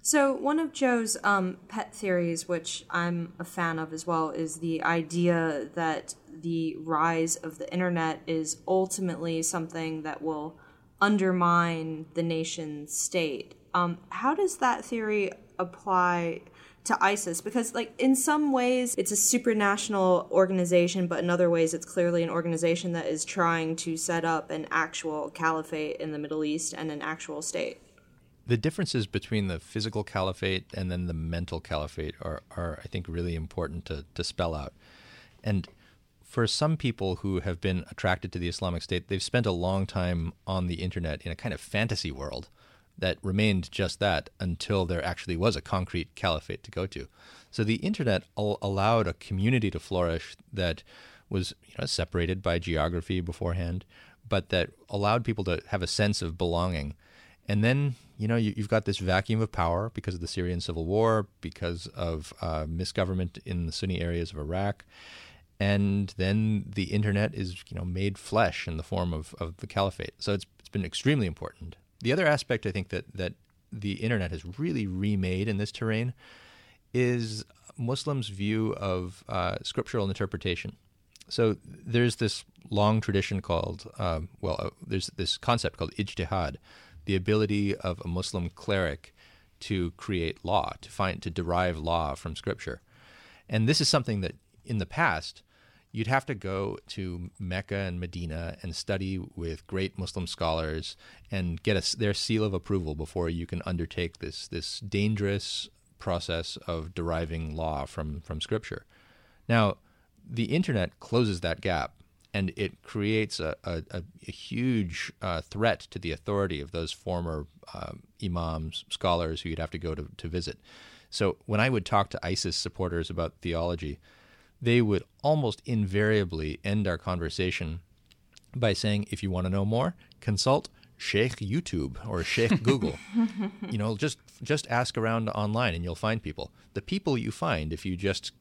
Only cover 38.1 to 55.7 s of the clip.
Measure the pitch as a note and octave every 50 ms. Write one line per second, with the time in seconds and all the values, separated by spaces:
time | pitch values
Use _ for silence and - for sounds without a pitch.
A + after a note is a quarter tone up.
38.1 | F2+ - - F#2+ - F#2 E2+ E2+ E2 - - F#2 F2 E2+ - - F#2+ F2+ E2+ -
39.1 | G2 F#2 - - - B2 A#2 G#2+ F#2 E2+ F2 F#2 F#2+ F#2+ G2 - - G2+ F2+ F2+
40.1 | F2+ E2+ E2 E2+ - _ _ - F#2+ F#2+ F2+ F2 F2 - - F2+ - F#2 E2+ D#2+
41.1 | D2 D2 - E2+ E2+ - - A#2+ D#2+ - - - - G#2 A2+ A2 G#2 - - D#2+
42.1 | C2+ B1+ C#2 D2 - B1 - - - _ - - - - _ _ _ - F#2 F#2
43.1 | E2+ - - G2 F#2 G#2 G#2+ A2 G2+ F#2 F2+ - - - G2 F2 - - G#2 G2+
44.1 | F2 D2 - - _ _ G2 F2+ E2+ - - - G#2 F#2+ F2+ E2+ F#2 E2+ C#2 F2
45.1 | E2+ - - - F2 E2 F2+ A2+ G2 - - - - F#2+ F2+ - - F2+ D#2 -
46.1 | _ - - F#2 E2 D2+ - - - - - - - E2+ F#2 F#2+ - - - -
47.1 | _ - - - - - - _ - - A2 G#2 A2+ - - F3+ G#3+ - D#3 A#2
48.1 | G2 F#2 - _ _ - G#2 G#2 G#2 - - G2+ G2 G2 G2 G#2+ A#2 A2+ G#2+ F2+
49.1 | - _ - - F#2 F#2 G2 A2+ C3 B2 G#2+ G2 - F2 - - F#2+ F2+ F2 E2+
50.1 | E2 E2 - - - _ - _ - F#2+ F2+ F2 E2 - - - - - - -
51.1 | - - _ _ G2+ G2 F2+ - - _ _ - - - - C#2+ - - E2+ -
52.1 | - F2+ E2+ E2 F#2 F#2+ F#2+ F#2 E2+ F2 E2+ - E2 D#2 D2+ E2 F2 E2+ D#2+ -
53.1 | F#2+ F2+ F2 F2 E2+ - - F2 E2+ F2 F2 E2+ E2+ F#2 - _ - - - -
54.1 | - _ _ A#2 - G2 F2 _ - - - - - _ - _ - G2+ G2+ G#2
55.1 | A2 B2 A2+ - A2 G#2+ G2 F#2 F2 - - -